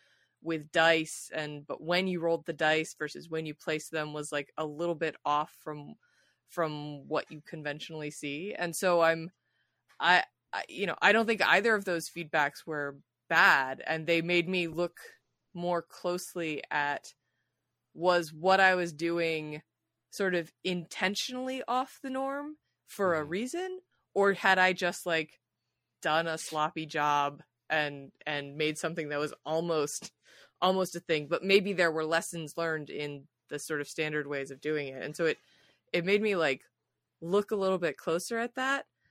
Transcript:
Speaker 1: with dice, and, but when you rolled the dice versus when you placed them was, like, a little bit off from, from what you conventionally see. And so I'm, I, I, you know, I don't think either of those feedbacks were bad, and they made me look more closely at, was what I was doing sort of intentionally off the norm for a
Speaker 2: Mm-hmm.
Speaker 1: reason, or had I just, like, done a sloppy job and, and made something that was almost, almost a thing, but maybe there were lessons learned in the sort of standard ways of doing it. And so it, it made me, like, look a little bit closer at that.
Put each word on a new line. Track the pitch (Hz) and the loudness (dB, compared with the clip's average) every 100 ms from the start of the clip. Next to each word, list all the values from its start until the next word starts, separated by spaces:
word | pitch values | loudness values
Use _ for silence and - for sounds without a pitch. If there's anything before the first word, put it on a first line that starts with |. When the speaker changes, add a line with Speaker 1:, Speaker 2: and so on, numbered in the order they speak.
| _ _ _ _ | _ _ _ _
Speaker 1:
with | 160 160 151 | -4 -4 -2
dice, | 170 165 165 160 - - | 4 6 6 2 -8 -10
and, | 156 151 147 147 | -8 -8 -8 -10
but | 139 | -8
when | 160 175 190 | -2 0 0
you | 180 | 0
rolled | 165 165 156 | 0 0 -2
the | |
dice | 156 156 156 156 - | 0 2 2 0 -6
versus | 151 147 165 | -8 -8 -8
when | 160 160 | -6 -6
you | |
placed | 147 - 156 - | -8 -4 -4 -4
them | 160 151 | -6 -4
was, | 151 147 | -6 -4
like, | 143 143 - | -6 -6 -6
a | 156 | -6
little | 147 175 160 | -2 -2 -2
bit | 160 - | -4 -4
off | 147 147 156 - | 0 0 -2 -8
from, | - 151 147 151 _ _ _ _ _ | -12 -12 -12 -18 _ _ _ _ _
from | - 160 151 147 147 139 | -4 -2 -2 -8 -10 -6
what | 151 - | -4 -4
you | 151 | -12
conventionally | - 160 147 147 - 160 151 | -14 -10 -8 -8 -10 -8 -8
see. | - 143 143 190 | -8 -8 -6 -8
And | - 175 160 | -6 -6 0
so | 185 175 | 2 4
I'm, | 165 165 165 - _ _ _ _ _ - | 4 2 -2 -14 _ _ _ _ _ -2
I, | 165 180 - _ _ | 4 4 4 _ _
I, | - - | -10 -8
you | 131 190 | -6 -4
know, | - | 2
I | 196 | 6
don't | 214 226 | 6 4
think | 220 | 2
either | 135 180 226 | 6 6 4
of | 214 | 2
those | 196 165 - | 0 -4 -4
feedbacks | 170 160 160 151 - - | -10 -2 0 0 -2 -8
were | 151 143 139 _ _ - | -6 -6 -10 _ _ 0
bad, | 165 190 147 131 135 - | 6 8 6 4 -4 -4
and | 160 156 | -2 2
they | 170 | 2
made | 165 175 170 | 4 2 2
me | 185 170 | 0 -2
look | 156 175 - - - _ _ _ | -2 -4 -4 -20 -20 _ _ _
more | 175 175 175 | -6 -2 -2
closely | - - 180 180 - 180 160 151 - | -4 -6 -4 -4 -4 -6 -4 -4 -4
at, | 151 143 143 - - _ _ _ _ _ _ _ | -2 0 -2 -8 -20 _ _ _ _ _ _ _
was | 151 175 175 160 | -2 2 4 2
what | 156 180 190 | -2 4 6
I | 190 185 | 6 4
was | 175 | 0
doing | 147 170 170 165 160 151 151 - _ _ _ _ | -2 -2 0 0 -2 -4 -10 -14 _ _ _ _
sort | - 196 | -4 0
of | 180 160 _ | 0 -2 _
intentionally | 185 180 160 - 196 208 - 254 262 262 - | -4 -4 -6 -2 -2 -2 -6 -6 -6 -6 -4
off | 247 269 - | -4 -4 -8
the | 269 | -8
norm | 262 269 277 294 311 _ _ - | -6 -4 -6 -10 -14 _ _ -14
for | - 190 160 | -2 0 2
a | |
Speaker 2:
Mm-hmm. | |
Speaker 1:
reason, | 151 180 247 339 370 370 - _ _ | 0 -4 -4 -4 -6 -8 -14 _ _
or | 196 196 | 2 4
had | 190 196 185 | 4 4 6
I | 185 | 6
just, | 180 180 170 180 | 4 -2 -2 0
like, | 160 151 _ _ _ _ _ _ _ | 0 0 _ _ _ _ _ _ _
done | 160 156 165 | 0 2 2
a | 160 | -2
sloppy | - 156 156 160 156 | -4 0 0 -2 -4
job | 151 147 147 143 143 - _ - | 0 2 4 2 -2 -16 _ -2
and, | 156 147 143 139 - - | 0 0 -4 -14 -14 -6
and | 147 143 143 | -6 -4 -2
made | 156 151 | -2 0
something | 165 165 147 | -4 -4 -4
that | 147 | -2
was | 147 - 143 | -4 -6 -4
almost, | 160 170 160 147 - - _ _ - - - | -2 0 0 0 -4 -10 _ _ -20 -20 -2
almost | 185 190 185 170 | 2 2 0 -4
a | |
thing, | - 156 143 | -2 -2 0
but | 160 | -2
maybe | 190 196 196 | 4 4 4
there | 180 170 | 2 2
were | 156 | 2
lessons | 156 165 - 170 151 - | 0 0 -2 -8 -8 -4
learned | 165 156 147 | -2 -2 -6
in | 147 147 143 139 _ - | -8 -8 -8 -14 _ -10
the | 147 | -10
sort | - 151 | -4 -6
of | 147 | -6
standard | - 156 151 143 | -4 -2 -2 -4
ways | 143 135 | -4 -6
of | 135 | -6
doing | 151 151 139 | -4 -4 -4
it. | 131 | -8
And | 117 151 | -8 -2
so | 165 | 0
it, | - _ _ _ _ _ | 0 _ _ _ _ _
it | 180 | -2
made | 170 202 | 2 2
me, | 214 190 | 2 2
like, | 151 131 _ _ _ _ _ - | 2 0 _ _ _ _ _ -12
look | 165 196 202 | 0 0 2
a | 208 | 0
little | 190 190 | 2 2
bit | 170 135 | 0 -2
closer | - 165 - 233 | -2 -2 -2 -4
at | 240 262 | -4 -4
that. | 262 277 - _ _ | -2 -2 -4 _ _